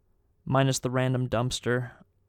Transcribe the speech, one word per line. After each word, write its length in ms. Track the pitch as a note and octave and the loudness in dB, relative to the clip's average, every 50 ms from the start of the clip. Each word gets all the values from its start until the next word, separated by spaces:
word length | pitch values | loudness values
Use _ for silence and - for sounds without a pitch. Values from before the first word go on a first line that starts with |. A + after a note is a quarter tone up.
| _ _ _ _ _ _ _ _ - | _ _ _ _ _ _ _ _ -6
minus 340 | - B2 C3+ C3+ C3+ B2+ - | 0 2 2 4 2 2 0
the 120 | - B2+ | -2 -2
random 380 | B2 C3 B2+ B2+ B2+ B2 B2+ B2 | 0 0 0 2 0 0 0 0
dumpster, 640 | - A2 A#2+ B2 - - - A#2 B2 B2+ B2 A#2+ - - - _ _ _ _ | 0 0 0 -2 -2 -4 -2 -2 -2 -2 -2 -6 -12 -18 -20 _ _ _ _